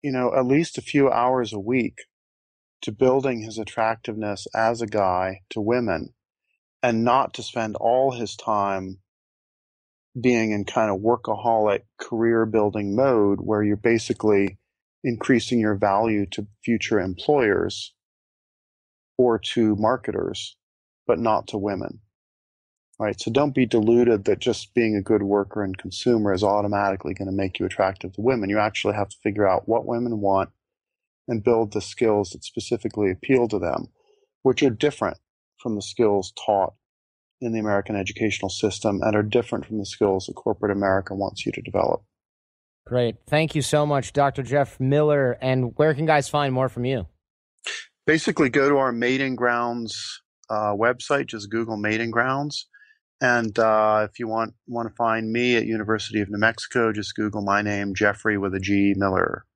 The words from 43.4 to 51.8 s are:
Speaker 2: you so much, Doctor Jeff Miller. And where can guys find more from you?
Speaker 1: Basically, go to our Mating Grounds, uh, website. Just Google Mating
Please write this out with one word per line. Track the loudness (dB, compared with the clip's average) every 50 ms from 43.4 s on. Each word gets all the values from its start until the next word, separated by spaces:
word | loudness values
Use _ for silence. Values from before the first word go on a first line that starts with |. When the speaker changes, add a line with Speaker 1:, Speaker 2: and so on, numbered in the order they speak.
| 2 2 0
Speaker 2:
you | -2
so | -2 2 2 2 2
much, | 2 0 0 -2 -2 0
Doctor | 2 2 2 2 -2
Jeff | -6 0 0 0 0 0 -2 -2
Miller. | 0 2 4 4 4 4 4 4 2 0 0 -2
And | 0 0 0 0 0 -2 0
where | 2 2 2 2
can | 0 2
guys | 2 2 2 2 0
find | -2 -2 0 0 0
more | 0 -2 -2
from | -2 -4 -4
you? | -2 -2 -4 -4 -8 _ _ _ _ _ _ _ _ _ _ _ -12 -12 -10 -14 _ _ _ _
Speaker 1:
Basically, | 2 2 2 2 -2 2 2 2 2
go | 4 4 4 4
to | 4
our | 4 2 0 0
Mating | 0 0 0 0 0 0 -2 -2
Grounds, | 0 0 0 0 0 -2 -2 -4 -6 -8 -8 -10 -10 -12 -12 -14 -16 _ _ _ _ _ _
uh, | -4 -2 0 -2 0
website. | 2 2 0 0 0 -2 -2 -2 -2 -2
Just | -4 -8 -12 -10 -6
Google | -4 -4 -4 -4 -4
Mating | -4